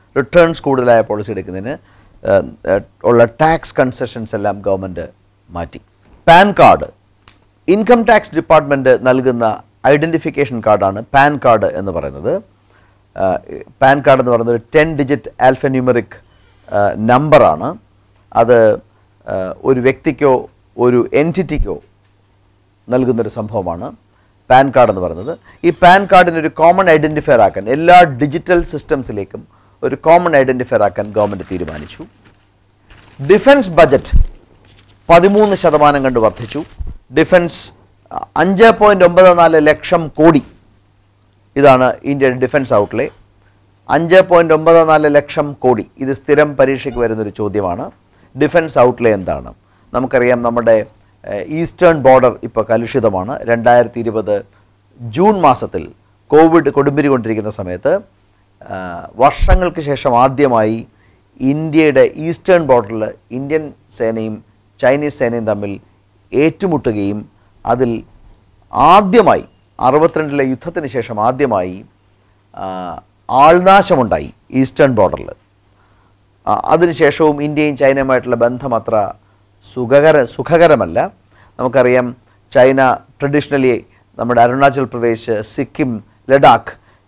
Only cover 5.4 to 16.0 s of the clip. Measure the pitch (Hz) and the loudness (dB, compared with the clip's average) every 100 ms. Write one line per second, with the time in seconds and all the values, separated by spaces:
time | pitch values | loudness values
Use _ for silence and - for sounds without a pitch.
5.4 | _ 85 85 78 _ _ _ _ - 170 | _ -14 -12 -16 _ _ _ _ 4 4
6.4 | 202 175 127 80 - - _ _ _ _ | 4 4 4 4 -2 -16 _ _ _ _
7.4 | _ _ - 202 220 240 226 214 - 156 | _ _ -2 0 2 2 2 0 0 -6
8.4 | 160 160 143 139 131 123 127 127 127 117 | 0 2 2 0 2 2 2 0 0 -2
9.4 | 113 - - _ 127 147 165 160 165 143 | -2 -4 -12 _ 0 0 0 -4 -6 -6
10.4 | 131 120 107 104 98 101 92 139 147 143 | -6 -4 0 0 0 -6 -4 0 0 0
11.4 | 127 110 98 80 98 82 71 69 98 190 | 0 2 0 -6 -8 -8 -8 -8 -6 -6
12.4 | - _ _ _ _ _ _ - 95 - | -8 _ _ _ _ _ _ -6 -4 -4
13.4 | - - - - 131 143 139 131 123 117 | -8 -18 -18 -2 0 2 2 2 2 0
14.4 | 117 117 - 156 156 147 135 143 - - | 0 -4 -2 0 0 -2 -4 -4 -6 -2
15.4 | 127 131 143 131 127 120 | 0 0 -2 -2 0 -2